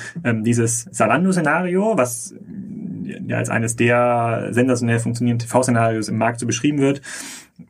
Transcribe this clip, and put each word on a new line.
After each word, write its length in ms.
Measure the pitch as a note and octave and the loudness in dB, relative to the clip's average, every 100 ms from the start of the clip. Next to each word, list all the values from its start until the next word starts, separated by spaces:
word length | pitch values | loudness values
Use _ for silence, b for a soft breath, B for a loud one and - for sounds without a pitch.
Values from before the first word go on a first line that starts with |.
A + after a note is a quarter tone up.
| B B | B B
ähm, 200 | B2 A2+ | -2 0
dieses 420 | A2 A#2+ A2+ - - | 2 2 2 -2 -6
Zalando-Szenario, 1120 | - G#2+ C3+ F#3 F3 D3+ D#3+ F3+ F#3 G#3+ G#3+ | 0 2 4 2 2 2 0 0 0 2 2
was 360 | - - - - - - - - - - - - A#2 | 0 -2 -12 -16 -16 -14 -12 -12 -10 -10 -10 -10 -4
ja 80 | A#2 | -2
als 140 | A#2 | 0
eines 260 | A2+ A#2 - | 0 -2 2
der 720 | A#2+ A#2+ B2 A#2+ A#2 A2 G2+ | 4 4 4 2 0 -2 0
sensationell 480 | A#2 C3 A#2+ A#2+ A2+ | 2 2 2 2 2
funktionierenden 460 | A#2 A#2+ A#2+ A#2 A#2 | 0 0 0 0 0
T-V-Szenarios 640 | B2 B2 A#2 A2+ A2+ G#2+ | 0 2 2 2 0 -2
im 100 | A2 | 0
Markt 220 | A2+ A#2 | 0 0
so 60 | A#2 | -4
beschrieben 320 | A#2 D3 D3 | 0 0 2
wird, 240 | C#3 C#3+ B B B B B - - | 2 0 B B B B B -20 -6